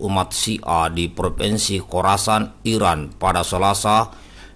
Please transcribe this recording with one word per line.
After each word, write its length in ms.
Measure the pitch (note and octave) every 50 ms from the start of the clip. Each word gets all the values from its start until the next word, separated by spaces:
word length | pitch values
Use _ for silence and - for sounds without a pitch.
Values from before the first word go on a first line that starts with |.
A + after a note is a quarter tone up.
| -
umat 320 | G2 G2 F#2+ F#2 F2+ -
Syiah 560 | - - A2 A2 - - - E2+ E2 E2 E2
di 160 | E2 E2+ E2+
Provinsi 720 | E2 - - F2+ F2+ - - - G2+ G#2+ G#2+ - - G2+ F#2+
Khorasan, 840 | F#2 - - F2+ F#2 F#2+ G2 G2 - A2 G#2+ G#2+ G#2+ - - - -
Iran 480 | A2+ A2+ G#2+ G#2 F2+ E2 D#2 D2 C#2 -
pada 320 | - F2+ F#2 F2+ F2 E2
Selasa, 640 | - G2 F2+ F#2+ G2 G2+ G2+ - G#2+ G#2+ A2 A2+ - - - - - - - - - -